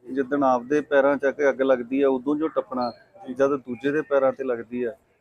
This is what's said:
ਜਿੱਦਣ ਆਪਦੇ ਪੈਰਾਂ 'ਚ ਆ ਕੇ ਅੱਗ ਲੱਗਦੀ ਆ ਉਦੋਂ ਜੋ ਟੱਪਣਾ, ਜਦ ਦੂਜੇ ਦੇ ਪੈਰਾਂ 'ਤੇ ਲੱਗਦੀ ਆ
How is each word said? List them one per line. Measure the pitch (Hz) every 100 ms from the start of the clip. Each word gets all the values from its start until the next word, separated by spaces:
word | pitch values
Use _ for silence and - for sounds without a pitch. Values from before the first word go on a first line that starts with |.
| -
ਜਿੱਦਣ | 131 127 143
ਆਪਦੇ | 135 127 123 147
ਪੈਰਾਂ | 143 143 135 143
'ਚ |
ਆ | 139
ਕੇ | 135 143
ਅੱਗ | 131
ਲੱਗਦੀ | 135 127 120 135
ਆ | 139
ਉਦੋਂ | 131 127 147
ਜੋ | 156
ਟੱਪਣਾ, | 139 - 127 123 113 _ - 131 127
ਜਦ | 139 139
ਦੂਜੇ | 123 117 135
ਦੇ | 147
ਪੈਰਾਂ | 147 139 131
'ਤੇ | 123
ਲੱਗਦੀ | 131 120 110 123
ਆ | 123 107 _ _